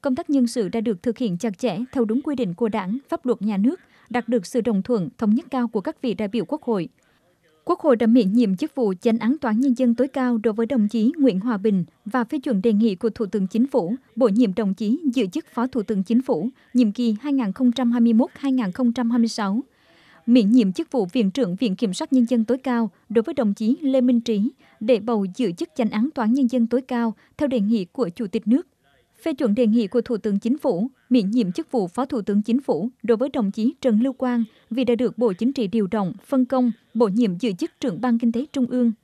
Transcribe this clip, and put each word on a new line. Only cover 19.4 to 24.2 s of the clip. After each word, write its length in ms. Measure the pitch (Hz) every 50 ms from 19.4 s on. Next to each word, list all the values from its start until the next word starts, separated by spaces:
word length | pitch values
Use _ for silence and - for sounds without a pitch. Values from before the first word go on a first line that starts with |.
| 208 196 196 240 311 _ _ _ _ _ _ _ _ _ _ - _
Miễn 260 | - 240 254 208 196
nhiệm 200 | 233 254 214 190
chức 200 | 180 - 330 _
vụ 140 | - 254 196
Viện 260 | 175 - 262 220 190
trưởng 240 | 180 277 247 180 175
Viện 200 | 190 262 214 185
Kiểm 180 | - 247 202 180
sát 200 | - 311 - 269
Nhân 120 | 254 240 233
dân 160 | 262 233 220
tối 120 | - 240
cao 340 | 262 - 269 240 233 226 202 _ _ _ _
đối 120 | 208 233
với 120 | 220 330 311
đồng 200 | 277 240 202 202
chí 240 | - 226 214 269 339
Lê 200 | 330 269 262 269
Minh 200 | 247 254 247 233